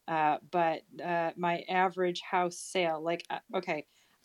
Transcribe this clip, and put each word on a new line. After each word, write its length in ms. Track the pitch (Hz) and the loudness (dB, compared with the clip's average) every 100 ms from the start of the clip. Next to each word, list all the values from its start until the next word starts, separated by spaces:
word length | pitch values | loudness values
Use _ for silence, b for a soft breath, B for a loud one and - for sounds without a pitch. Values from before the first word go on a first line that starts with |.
| - | -2
Uh, 300 | 160 151 143 151 | 2 2 2 0
but, 320 | 180 165 156 - - | 2 2 0 -6 -10
uh, 280 | 165 170 165 - | -4 0 -2 0
my 300 | 175 170 - | -2 -2 0
average 540 | 185 185 180 180 180 | 2 2 2 0 0
house 380 | - 185 180 175 | -2 0 0 -2
sale, 420 | - 190 165 156 | -4 0 0 0
like, 240 | 160 170 - | -2 -4 -4
uh, 80 | - - 190 | -10 -6 -6
okay, 320 | 180 151 - b b b | -4 -6 -6 b b b